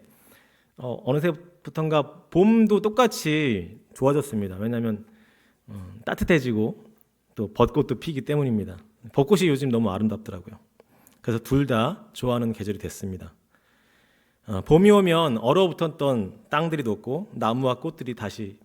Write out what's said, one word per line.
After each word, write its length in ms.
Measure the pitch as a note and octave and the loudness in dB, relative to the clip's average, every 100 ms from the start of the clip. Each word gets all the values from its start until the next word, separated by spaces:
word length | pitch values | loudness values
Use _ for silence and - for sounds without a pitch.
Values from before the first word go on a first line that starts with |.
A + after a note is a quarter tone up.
| _ _ _ _ _ _ _ - | _ _ _ _ _ _ _ -14
어, 220 | B2+ A2+ | -10 -8
어느새부턴가 1200 | B2+ D3 E3+ D#3 - _ D3+ D#3+ D#3+ D3+ C#3+ - _ | -6 -2 -2 -4 -12 _ -12 -6 0 0 -2 -8 _
봄도 500 | E3 G#3 A3+ G#3+ G#3 | 4 6 6 6 4
똑같이 960 | G#3+ A3 B3+ - D#3 D3+ C#3+ G2+ F2 - _ | 2 2 2 2 -2 0 2 0 -4 -16 _
좋아졌습니다. 600 | - C3 D3 C#3+ A2 G2 F#2 | 0 2 2 -2 -4 -4 -6
왜냐하면, 460 | A2+ A#2 A#2 G#2 - _ _ _ _ _ - | -4 -2 -2 -4 -10 _ _ _ _ _ -18
어, 280 | G2+ F2+ G2+ | -16 -16 -10
따뜻해지고 800 | - - - E3 B2 G#2+ A2 - - _ _ _ _ | -6 -4 2 2 2 -2 -2 -6 -18 _ _ _ _
또 180 | - G#2 | -10 -6
벚꽃도 480 | - A#2+ D3 C#3 A#2 | 0 2 2 -2 -4
피기 220 | D#3+ C#3 | -6 -8
때문입니다. 560 | A#2 D3 C3+ A2 F2+ F#2 _ _ A2+ | -4 -2 0 -2 -4 -12 _ _ -6
벚꽃이 360 | - C#3 F#3+ E3+ | 0 4 4 4
요즘 200 | C3+ C#3 | 0 0
너무 220 | A2+ A2 | 0 0
아름답더라고요. 680 | F#2 G#2+ G2+ - F#2+ - - _ _ _ _ _ _ | 0 -2 -4 -10 -16 -16 -20 _ _ _ _ _ _
그래서 180 | - A2+ | -4 -4
둘 240 | - C3+ C#3 | 0 0 2
다 400 | A#2 B2 G#3 - | 0 0 -4 -14
좋아하는 400 | - B2+ A#2+ A#2 | -6 -2 -2 -2
계절이 260 | A2 G#2 F#2+ | -4 -6 -8
됐습니다. 560 | F2 - G2+ F#2 E2+ _ _ _ _ _ _ _ _ _ _ _ - | -8 -10 -10 -12 -14 _ _ _ _ _ _ _ _ _ _ _ -8
어, 140 | F#2+ | -6
봄이 280 | - D#3 G3+ | 4 6 8
오면 480 | G#3 F#3 E3 D#3+ A2 | 6 6 2 2 0
얼어붙었던 1080 | A#2 D#3+ F#3+ - E3 - C#3+ B2 F#2 - - | 2 4 2 0 -4 -2 0 0 -4 -10 -4
땅들이 320 | D3 E3 D#3+ | -2 -2 -2
녹고 480 | A#2 G2+ - D3 G#3 | -4 -4 -6 -8 -8
나무와 420 | B2 A2 A#2+ C3 | -4 -2 0 -2
꽃들이 400 | B2 E3 - B2+ | -2 -6 -10 -10
다시 440 | A2+ G#2 - G2+ G#2 | -8 -8 -8 -12 -14